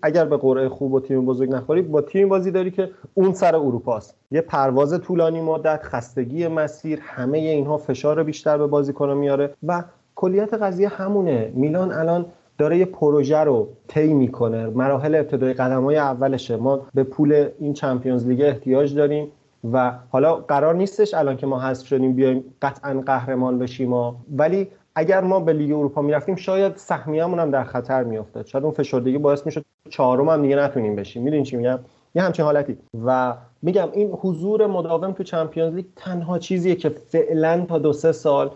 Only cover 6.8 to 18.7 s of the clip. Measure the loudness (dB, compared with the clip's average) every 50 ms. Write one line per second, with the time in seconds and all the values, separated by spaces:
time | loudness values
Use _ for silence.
6.8 | -8 -6 -6 -6 -8 -12 -10 -6 -4 -2 -2 0 0 0 0 0 0 0 -2 -2
7.8 | -2 -4 -4 -2 0 0 0 0 0 -2 -4 -2 0 0 2 2 2 2 2 2
8.8 | 0 0 -2 -2 -2 -2 0 0 0 0 2 0 0 -2 -4 -6 -6 -4 -4 -4
9.8 | -6 -8 -14 _ _ _ _ -4 -2 0 0 0 0 -2 -2 -2 -2 -2 0 0
10.8 | 0 -2 -2 -4 -4 -2 0 0 2 2 0 0 -2 -2 -2 0 0 0 0 0
11.8 | 0 -2 -2 -2 0 0 0 0 -2 -4 -10 _ _ _ _ 0 0 2 4 4
12.8 | 2 2 0 2 2 4 4 4 4 4 4 4 4 4 4 2 0 -2 -6 -14
13.8 | _ -4 0 2 2 4 4 4 4 2 0 0 -2 0 0 -2 -4 -4 -2 0
14.8 | 0 0 0 0 0 2 2 2 2 0 0 0 0 0 0 0 0 0 0 2
15.8 | 2 2 2 2 2 0 0 0 0 0 0 -2 -2 -4 -4 -2 0 0 0 0
16.8 | -2 -2 -2 0 0 0 0 2 2 4 6 4 4 2 0 -4 -6 -6 -4 -2
17.8 | -2 -2 -2 -2 0 0 0 0 0 0 2 2 2 2 2 0 0 2